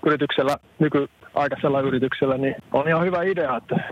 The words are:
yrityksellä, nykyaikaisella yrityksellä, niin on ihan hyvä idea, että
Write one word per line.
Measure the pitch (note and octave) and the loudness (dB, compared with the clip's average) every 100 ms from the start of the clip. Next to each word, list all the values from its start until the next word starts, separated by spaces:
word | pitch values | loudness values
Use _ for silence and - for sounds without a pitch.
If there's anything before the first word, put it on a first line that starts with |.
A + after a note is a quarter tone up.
| - | 0
yrityksellä, | D3 D3 - E3 D#3 - - | 0 0 0 0 -2 -6 -2
nykyaikaisella | D3+ D3 C#3 - - - C#3+ C3+ D#3 C#3 | 0 2 -2 -8 -8 -2 -2 0 0 0
yrityksellä, | C3+ B2+ B2+ - C3+ C3 | 0 0 -2 0 0 0
niin | C3+ - - | -2 -4 -2
on | C3+ D3+ | -2 2
ihan | E3 F3+ | 2 2
hyvä | F3+ | 0
idea, | F#3 F3+ D3 A#2 | 0 0 -2 -4
että | - - - | -2 -4 0